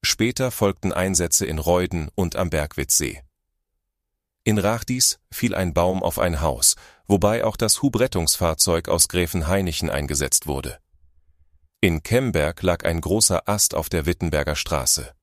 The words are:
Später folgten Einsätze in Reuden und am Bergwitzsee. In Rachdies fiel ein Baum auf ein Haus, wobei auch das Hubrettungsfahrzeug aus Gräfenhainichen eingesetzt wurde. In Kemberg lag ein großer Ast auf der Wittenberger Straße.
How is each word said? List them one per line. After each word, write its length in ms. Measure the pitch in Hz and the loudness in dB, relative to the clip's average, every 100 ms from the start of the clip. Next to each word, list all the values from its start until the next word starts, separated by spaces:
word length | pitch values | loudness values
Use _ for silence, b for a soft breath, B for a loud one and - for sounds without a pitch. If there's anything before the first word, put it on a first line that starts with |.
Später 480 | - - 113 123 131 | -2 0 -2 0 -4
folgten 400 | - 101 95 95 | 0 0 0 -4
Einsätze 540 | 85 92 92 87 - - | -2 0 0 0 0 -2
in 140 | 78 | -4
Reuden 500 | 78 90 90 87 78 | 2 2 2 -4 -6
und 220 | - 87 - | -2 -2 -2
am 140 | 90 | -2
Bergwitzsee. 720 | 78 73 - 69 - 69 50 - _ _ _ _ _ _ _ _ _ _ _ | -2 -4 -4 0 0 0 -8 -18 _ _ _ _ _ _ _ _ _ _ _
In 140 | - 107 | 0 2
Rachdies 640 | 98 113 - 127 - - _ | 2 -2 -4 0 0 0 _
fiel 240 | - 120 - | -4 -2 0
ein 180 | 90 | -2
Baum 300 | 82 87 95 | 2 0 2
auf 160 | - - | -2 0
ein 220 | 87 78 | 0 0
Haus, 340 | 80 64 - - B B B | -2 2 0 0 B B B
wobei 380 | 101 104 113 - | 4 4 2 -2
auch 100 | - | -2
das 260 | 110 - | -2 2
Hubrettungsfahrzeug 1080 | 139 120 127 92 80 - 85 80 - 82 - | 0 2 0 0 0 0 0 2 2 2 0
aus 180 | 85 - | 2 2
Gräfenhainichen 840 | 90 87 92 76 98 92 78 82 | 2 0 0 0 0 0 -2 -2
eingesetzt 560 | 71 71 71 69 - - | -2 -2 -2 0 0 0
wurde. 320 | 67 67 - _ _ - _ _ _ _ _ _ _ | -4 -6 -12 _ _ -20 _ _ _ _ _ _ _
In 240 | 98 82 | 0 0
Kemberg 580 | - 117 131 85 73 78 | 0 0 2 0 0 0
lag 200 | 90 85 | -2 0
ein 160 | - 82 | -2 -2
großer 480 | 80 101 - 90 - | 0 2 2 2 0
Ast 280 | 104 - - | -2 0 -2
auf 120 | 82 | -2
der 180 | 85 76 | -2 0
Wittenberger 520 | 85 85 76 71 76 | 0 0 0 -2 -4
Straße. 560 | - 76 65 - 71 - | -2 -2 0 -2 -4 -16